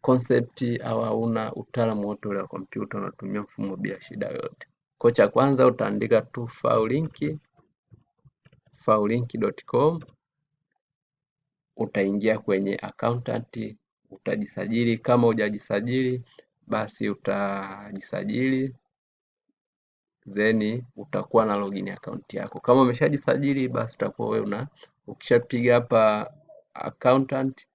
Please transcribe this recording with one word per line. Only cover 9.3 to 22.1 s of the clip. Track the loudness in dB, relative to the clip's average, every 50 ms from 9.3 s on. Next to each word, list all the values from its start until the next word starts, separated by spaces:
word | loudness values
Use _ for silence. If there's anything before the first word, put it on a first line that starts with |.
| -4
dot | -2 -2 -2 -2 -4 -12
com. | -4 0 2 2 2 2 0 -8 -14 _ _ _ _ _ _ _ _ _ _ _ _ _ _ _ _ _ _ _ _ _ _ _ _ _ _ _ _ _ _ _ _ _
Utaingia | -6 -6 -4 0 0 0 2 0 0 2 0 0 0
kwenye | 0 0 0 0 0 -2 -4 -6 -8
accountant, | -12 -10 _ -2 -2 -2 -2 -4 -4 -6 -6 -6 _ -10 -10 -10 -10 -10 _ _ _ _ _ _ _
utajisajili. | -20 -10 _ -4 -4 -4 -4 -6 -6 -8 -6 -4 -2 0 2 2 0 0
Kama | 2 2 4 6 6
hujajisajili, | 4 4 2 0 -2 -2 -6 -6 -2 -2 -2 -2 0 -2 -2 0 -2 -2 -4 -8 _ _ -20 -20 _ _ _ _
basi | -4 -4 -4 -4 -6 -6 -6 -4 -4
utajisajili, | -4 -4 _ -4 -2 -2 -2 -2 -4 -4 -6 -8 -12 -14 -14 -12 -12 -14 -12 -8 -8 -6 -6 -4 -2 0 0 0 0 0 -2 -4 -6 _ _ _ _ _ _ _ _ _ _ _ _ _ _ _ _ _ _ _ _ _ _ _ _ _ _ _ _ _ _ -10 -2
then | 0 2 2 2 2 0 0 -2 -4 -8 -12 _
utakuwa | -18 -16 -8 -6 -6 -6 2 2 2 4
na | 4 0
login | -2 -2 -4 -6 -6 -8 -8
account | -10 -12 -12 -12